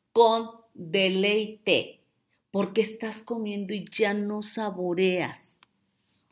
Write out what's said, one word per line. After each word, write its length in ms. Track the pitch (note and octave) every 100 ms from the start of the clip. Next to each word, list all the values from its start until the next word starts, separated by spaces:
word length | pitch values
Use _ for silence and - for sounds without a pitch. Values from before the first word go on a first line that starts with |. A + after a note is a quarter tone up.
| _
con 380 | - A3+ A3+ A3+ - _
deleite, 1300 | - E3+ F#3+ F#3+ F#3 G3+ G#3 G#3+ G#3+ - C#3+ - - _ _ _ _ _
porque 320 | F#3+ F#3+ A3+
estás 400 | G#3+ A3 A3 G#3+
comiendo 500 | - A#3 G#3+ G3+ G3
y 140 | G#3 E3+
ya 240 | - G#3
no 280 | G#3 G#3 G#3
saboreas. 1160 | G#3 - G#3+ F3+ F3+ F3 F#3+ F3+ C#3 - - - _ _ _ _ _ _ _